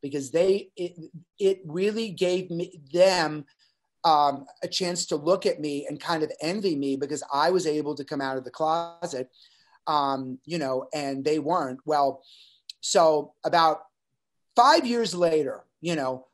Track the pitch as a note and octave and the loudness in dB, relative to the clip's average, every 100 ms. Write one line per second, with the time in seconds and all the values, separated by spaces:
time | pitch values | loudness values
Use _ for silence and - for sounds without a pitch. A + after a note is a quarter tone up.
0 | C#3+ C#3+ B2+ E3 F#3+ G3 - - F3 F3 | -6 -8 -4 0 2 2 -2 -10 -10 -10
1 | D#3+ D#3+ _ _ G3 F#3 D#3 D#3+ G3+ A3 | -18 -20 _ _ 0 0 -6 -2 -2 -2
2 | A3+ D#3+ F3+ F3+ F#3 E3+ F3+ E3 C#3 F3 | -6 -2 0 0 -4 -8 -8 -10 -6 2
3 | F#3+ F3+ D#3 D3+ C#3+ _ _ _ _ _ | 4 4 0 -4 -12 _ _ _ _ _
4 | E3 D3+ C#3+ C#3 - - F3 - F3+ F3 | 2 4 4 0 -10 -12 -8 -4 -4 -4
5 | - D#3 D3+ F#3 F#3+ E3+ D3+ C#3+ C#3+ D3 | -4 -2 2 2 2 -2 -4 -6 -6 -10
6 | - E3 D#3 - D3+ G3+ G3 D3 C#3 C3+ | -4 -2 -2 -4 -6 -2 -2 -2 -2 -2
7 | C#3 D3 - C#3 D#3+ F#3 E3+ D3+ D3 D3 | -4 -6 -4 0 2 2 0 -2 -4 -8
8 | C#3 D3 C3+ C3 C3 - D#3 E3 E3+ E3+ | -8 -6 -4 -6 -8 -4 0 0 -2 -10
9 | E3+ B2+ - _ _ _ _ _ - D3+ | -8 -8 -10 _ _ _ _ _ 0 2
10 | C#3 C3+ C3 C3 - E3+ C3+ C3 C3 D3+ | 2 -2 -4 -10 -6 -4 -2 -2 -4 -6
11 | C#3 C3+ C#3 D#3 C#3+ F3 C#3 C3 D3+ D3+ | -4 -2 0 0 0 0 -2 -8 0 2
12 | C#3 C3+ _ - - _ _ - - G3+ | 2 0 _ -20 -20 _ _ -12 0 4
13 | D#3+ D3+ D3 _ D#3+ E3+ E3 D3+ - _ | 6 4 -2 _ 0 4 4 2 -8 _
14 | _ _ _ _ _ - B3 D#4+ C4 A#3+ | _ _ _ _ _ 4 6 6 4 0
15 | A3 F3 E3+ D#3 C3+ G#2+ - _ D#3+ D#3+ | 0 2 2 2 0 -6 -14 _ -4 -2
16 | C3 B2+ - | -2 -6 -12